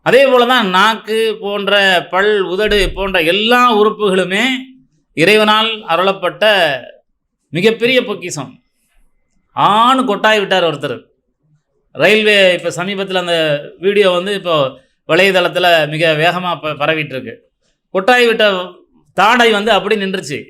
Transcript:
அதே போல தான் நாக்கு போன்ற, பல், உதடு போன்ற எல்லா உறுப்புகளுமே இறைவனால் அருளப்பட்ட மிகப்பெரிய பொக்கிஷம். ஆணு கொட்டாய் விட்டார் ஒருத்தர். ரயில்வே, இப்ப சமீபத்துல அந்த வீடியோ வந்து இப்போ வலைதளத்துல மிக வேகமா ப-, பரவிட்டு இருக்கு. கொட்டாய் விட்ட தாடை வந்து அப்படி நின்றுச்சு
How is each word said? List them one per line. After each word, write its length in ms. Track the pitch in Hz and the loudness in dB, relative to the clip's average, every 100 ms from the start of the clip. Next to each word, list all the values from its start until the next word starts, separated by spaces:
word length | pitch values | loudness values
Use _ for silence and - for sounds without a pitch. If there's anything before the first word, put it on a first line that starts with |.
அதே 240 | 160 240 269 | 4 4 4
போல 200 | 254 240 | 4 4
தான் 240 | 254 202 | 2 2
நாக்கு 680 | 185 214 220 - 220 220 208 | 2 2 0 -4 -2 -2 -4
போன்ற, 680 | 196 202 196 202 196 175 170 | -6 -6 0 2 4 2 0
பல், 320 | 180 202 208 | -2 0 0
உதடு 500 | 180 180 214 208 180 | -2 -2 0 0 0
போன்ற 280 | 180 196 185 | -4 -4 -2
எல்லா 560 | 160 190 220 247 247 214 | 0 0 0 2 4 4
உறுப்புகளுமே 640 | 208 208 208 185 180 196 254 262 - - _ _ _ | 2 0 0 0 -2 -2 -2 -4 -10 -20 _ _ _
இறைவனால் 720 | - 170 214 214 214 226 220 | 0 2 4 4 2 0 -6
அருளப்பட்ட 880 | 165 165 190 196 175 156 214 202 160 131 - - _ _ _ _ _ | -4 0 0 -2 -6 0 2 2 0 -2 -10 -20 _ _ _ _ _
மிகப்பெரிய 560 | 151 208 214 233 254 202 | 0 0 0 0 0 -2
பொக்கிஷம். 560 | 190 175 156 117 - _ _ _ _ _ _ _ _ _ | -8 -10 -12 -14 -18 _ _ _ _ _ _ _ _ _
ஆணு 540 | - 160 214 240 262 226 | 0 2 4 2 2 -2
கொட்டாய் 340 | 196 214 214 | 0 0 0
விட்டார் 240 | 190 185 | 0 0
ஒருத்தர். 400 | 170 147 139 113 _ _ _ _ _ _ _ _ _ | 0 -4 -8 -10 _ _ _ _ _ _ _ _ _
ரயில்வே, 640 | - 165 214 214 208 185 | -2 2 2 2 4 2
இப்ப 160 | 170 170 | 2 -4
சமீபத்துல 440 | 151 185 196 190 | -6 -8 -6 -4
அந்த 480 | 185 175 170 156 147 - - | -4 -2 -2 0 -2 -8 -4
வீடியோ 320 | 185 202 190 | 0 2 2
வந்து 220 | 175 185 | 2 -2
இப்போ 460 | 202 175 160 135 - _ _ - | -6 -2 0 -2 -6 _ _ -2
வலைதளத்துல 800 | 165 196 185 175 170 180 165 147 | 2 4 2 0 0 2 2 0
மிக 260 | 156 165 | -2 0
வேகமா 460 | 151 165 175 180 160 | 2 0 -2 -6 -6
ப-, 260 | 151 139 147 | -8 -4 -2
பரவிட்டு 280 | 160 147 | -2 -6
இருக்கு. 380 | 131 110 - _ _ _ _ _ | -10 -12 -18 _ _ _ _ _
கொட்டாய் 320 | 185 190 247 240 | -4 2 2 2
விட்ட 460 | 226 214 185 185 - _ _ _ | 2 0 0 -8 -16 _ _ _
தாடை 380 | - 202 247 233 | 0 2 4 2
வந்து 200 | 208 214 | 2 0
அப்படி 240 | 196 185 220 | 0 0 -4
நின்றுச்சு 480 | 190 190 143 123 | -4 -6 -8 -12